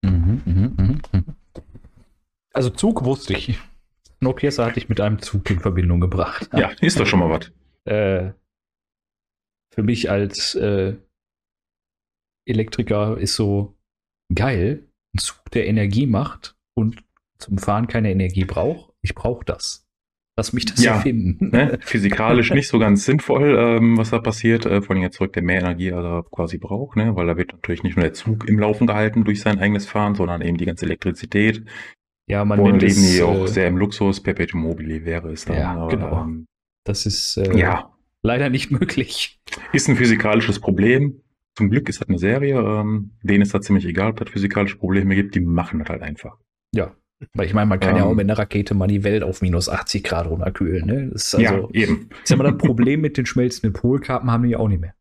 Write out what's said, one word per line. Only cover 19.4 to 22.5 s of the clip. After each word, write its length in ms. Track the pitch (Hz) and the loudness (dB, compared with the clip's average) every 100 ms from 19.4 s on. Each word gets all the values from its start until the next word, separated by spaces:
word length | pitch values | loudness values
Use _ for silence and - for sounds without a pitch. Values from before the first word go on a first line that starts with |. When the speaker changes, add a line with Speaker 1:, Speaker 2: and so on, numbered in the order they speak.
Speaker 1:
das. 440 | - - - - _ _ _ _ _ - | -6 -8 -8 -12 _ _ _ _ _ -6
Lass 160 | 113 | -4
mich 120 | 127 117 | -4 -4
das 160 | 101 | 2
Speaker 2:
Ja, 120 | 120 110 | 2 4
Speaker 1:
erfinden. 540 | 135 117 92 90 190 | 0 0 -2 0 0
Speaker 2:
ne? 280 | 120 143 - | 2 2 0
Physikalisch 680 | - 113 98 - 110 120 117 | -2 0 0 2 2 4 4